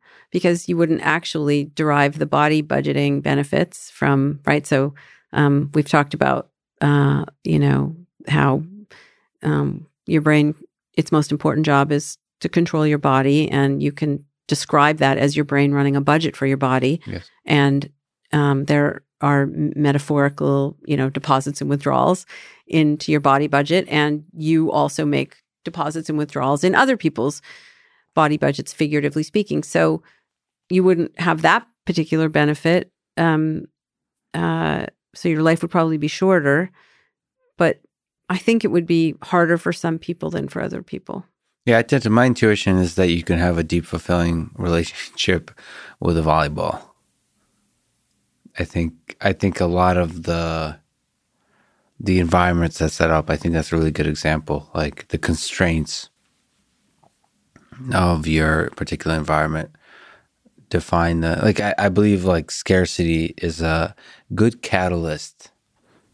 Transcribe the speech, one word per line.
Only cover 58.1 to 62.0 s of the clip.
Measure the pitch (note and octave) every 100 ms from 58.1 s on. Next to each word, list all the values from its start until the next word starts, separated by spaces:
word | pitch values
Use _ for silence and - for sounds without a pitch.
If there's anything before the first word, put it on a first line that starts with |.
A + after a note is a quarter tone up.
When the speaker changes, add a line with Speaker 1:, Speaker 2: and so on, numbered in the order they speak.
| E2+ D#2
Speaker 2:
your | D#2 D#2 D#2 D2+
particular | - - - - D#2+
environment | D2+ D#2 D#2 D#2 - _ _ - - - _ _ _ _ _
define | F2 - E2+ E2+ E2
the, | E2 E2
like, | A2 G2
I, | G#2 -
I | G2+
believe, | F#2